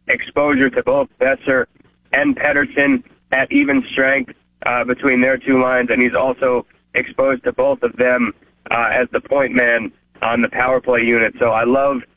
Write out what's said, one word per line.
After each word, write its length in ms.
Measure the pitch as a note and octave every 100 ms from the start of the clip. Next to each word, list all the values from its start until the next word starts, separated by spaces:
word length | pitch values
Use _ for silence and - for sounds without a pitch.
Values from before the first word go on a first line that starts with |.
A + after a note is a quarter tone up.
| -
exposure 600 | B2 - - D3 C#3 C3+
to 120 | B2+
both 260 | B2 C#3 C3 -
Boeser 460 | B2+ C3+ - C3 - _ _ _ -
and 220 | C3 C#3+
Pettersson 720 | B2+ D3 C#3+ C#3 C#3+ C#3 B2+ - _ -
at 180 | C3+ C3
even 320 | C#3+ C#3+ C#3 B2
strength, 420 | - C3 C#3 B2+ - _ -
uh, 200 | - A#2+
between 360 | A#2+ B2 C#3 B2+
their 160 | B2+ C3
two 240 | C#3 C3
lines, 300 | B2+ B2+ B2
and 100 | A2+
he's 140 | B2
also 500 | A#2+ C3 B2+ C3 B2 - _ _
exposed 480 | - B2+ - C3+ B2+
to 100 | B2
both 300 | A#2+ C#3 C3
of 120 | A#2+ A2+
them, 360 | B2 B2 A#2 - _ _ -
uh, 180 | A#2 A2+
as 160 | B2 B2
the 100 | A2+
point 320 | - C#3 C3
man 400 | B2+ A#2+ A#2 G#2 - _ -
on 200 | A2+ A#2
the 60 | A2+
power 320 | A#2+ B2+ C3
play 240 | B2+ A#2+
unit. 300 | A#2 A#2 A2 -
So 120 | A#2+
I 140 | A2
love, 380 | A#2+ C3 C#3+ C3 -